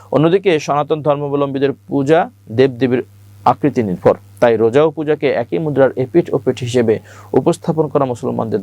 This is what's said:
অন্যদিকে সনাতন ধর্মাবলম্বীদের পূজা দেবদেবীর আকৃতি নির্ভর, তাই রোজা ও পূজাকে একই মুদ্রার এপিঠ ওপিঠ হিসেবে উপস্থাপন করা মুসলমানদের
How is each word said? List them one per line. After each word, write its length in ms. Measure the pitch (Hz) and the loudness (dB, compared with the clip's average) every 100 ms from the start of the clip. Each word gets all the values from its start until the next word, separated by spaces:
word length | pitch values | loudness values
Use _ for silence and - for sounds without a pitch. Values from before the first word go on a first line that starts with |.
| - | -4
অন্যদিকে 480 | 131 160 190 196 156 | 2 2 2 2 0
সনাতন 420 | 147 143 143 156 | 0 -4 -2 -2
ধর্মাবলম্বীদের 680 | 147 143 143 143 139 135 139 - - | -2 -2 -2 -2 -2 -2 -2 -4 -6
পূজা 420 | 139 135 165 247 - - | -4 2 2 0 -8 -6
দেবদেবীর 520 | 110 131 120 127 123 - - - - - | 0 0 2 -2 -2 -4 -12 -20 -4 -2
আকৃতি 380 | 127 147 123 | 0 0 0
নির্ভর, 320 | 107 90 120 - - - | -2 0 2 2 -2 0
তাই 180 | 120 110 | 2 4
রোজা 260 | 113 123 | 2 4
ও 80 | 160 | 2
পূজাকে 400 | 151 156 151 143 | 0 -4 -2 0
একই 280 | 85 - 170 | -2 -2 -4
মুদ্রার 320 | 156 139 135 - | -2 2 2 0
এপিঠ 380 | 123 170 - | -2 -2 0
ওপিঠ 260 | 131 131 123 | -2 -2 -4
হিসেবে 400 | 120 123 113 104 - - - | -2 0 0 0 -4 -20 -4
উপস্থাপন 560 | 127 135 170 - 156 156 | -2 0 -2 -2 -2 -2
করা 180 | 147 131 | -2 -2
মুসলমানদের 540 | 120 123 120 113 110 | -4 -6 -6 -4 -4